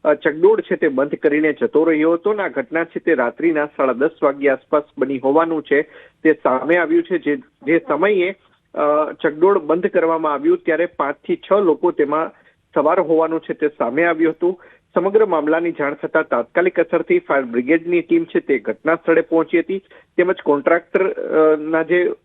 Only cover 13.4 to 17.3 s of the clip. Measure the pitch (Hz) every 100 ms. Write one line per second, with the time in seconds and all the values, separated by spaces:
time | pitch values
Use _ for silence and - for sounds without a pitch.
13.4 | - - 151 - 120 135 170 160 165 160
14.4 | 175 185 - _ _ 180 180 208 214 165
15.4 | 147 160 170 160 143 147 160 160 147 120
16.4 | 117 - 180 180 170 170 170 180 -